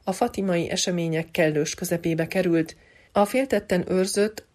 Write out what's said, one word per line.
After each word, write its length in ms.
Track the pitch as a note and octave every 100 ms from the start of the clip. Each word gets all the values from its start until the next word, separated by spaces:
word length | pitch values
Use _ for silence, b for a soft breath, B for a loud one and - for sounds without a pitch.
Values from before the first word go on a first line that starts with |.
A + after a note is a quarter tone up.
a 80 | -
fatimai 580 | F#3 A#3+ - F#3+ E3+ E3
események 640 | F#3+ - F3 E3 D#3+ D#3+
kellős 440 | - D#3 D3+ D3+ -
közepébe 520 | F3+ E3+ E3+ D#3+ D#3+
került. 480 | F#3+ F#3 E3 D#3+ b b b b
"A 140 | G3+ G3+
féltetten 600 | B3+ C4+ G#3 G#3 F3+ F3+
őrzött, 540 | F#3 F#3+ G3+ G#3+ G#3+ -